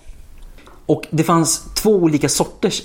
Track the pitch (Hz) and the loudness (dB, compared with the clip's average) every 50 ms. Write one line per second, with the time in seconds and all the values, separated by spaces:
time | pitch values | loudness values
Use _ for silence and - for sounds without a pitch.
0 | - - - - - - - - - - - - - - - - - - 151 - | -18 -20 -20 -20 -20 -20 -20 -20 -20 -20 -20 -20 -20 -20 -20 -8 -4 -2 -2 -2
1 | - - 165 151 160 - 170 165 156 143 - - - - - - - 220 208 185 | -4 -2 -2 0 2 2 2 2 2 0 -2 -4 -6 -8 -6 -2 2 2 4 4
2 | 170 160 151 139 147 139 - - 160 - - - - 185 - - | 4 2 2 2 0 0 0 -2 -2 -4 -4 -4 -4 -4 -4 -4